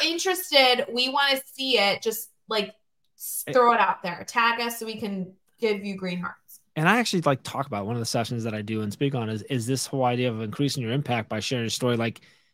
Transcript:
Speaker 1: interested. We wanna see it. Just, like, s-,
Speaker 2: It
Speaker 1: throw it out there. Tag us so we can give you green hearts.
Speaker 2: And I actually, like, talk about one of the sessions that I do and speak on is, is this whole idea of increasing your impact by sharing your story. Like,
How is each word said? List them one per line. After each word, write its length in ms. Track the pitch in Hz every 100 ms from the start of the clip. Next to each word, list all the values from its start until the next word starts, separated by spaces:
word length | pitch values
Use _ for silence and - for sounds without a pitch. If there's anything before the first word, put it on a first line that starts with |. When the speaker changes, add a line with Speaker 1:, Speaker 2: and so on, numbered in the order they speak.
Speaker 1:
interested. 800 | 311 339 370 359 - 285 254 240 -
We 180 | 233 262
wanna 300 | 277 277 269 -
see 240 | - 262 226
it. 240 | 202 -
Just, 280 | 226 214 - _ -
like, 260 | 220 190 - _ _ _ -
s-, 280 | - - -
Speaker 2:
It 60 |
Speaker 1:
throw 200 | 143 240
it 60 | 226
out 240 | 190 -
there. 220 | 180 170 -
Tag 340 | 240 233 233
us 200 | 233 -
so 60 | 226
we 100 | 214
can 340 | 208 196 180 - _ -
give 240 | 220 202
you 100 | 202
green 240 | 190 185 180
hearts. 180 | 175 - _ - _ -
Speaker 2:
And 120 | 165
I 100 | 233
actually, 220 | 226 185
like, 200 | 147 131
talk 240 | - 123 139
about 180 | 104
one 120 | 101 120
of 40 |
the 60 | 110
sessions 380 | 123 113 120
that 100 | 113
I 80 | 107
do 180 | 104 110
and 120 | 104
speak 240 | - 143 131
on 120 | 110
is, 140 | 110
is 240 | 95 127 113
this 200 | 131 -
whole 180 | 135
idea 260 | 123 123 127
of 100 | 110
increasing 440 | 110 - 143 -
your 80 | 113
impact 360 | 139 131 117 110
by 120 | 110
sharing 240 | - 123
your 60 | 113
story. 260 | - 123 117
Like, 240 | 113 - - _ _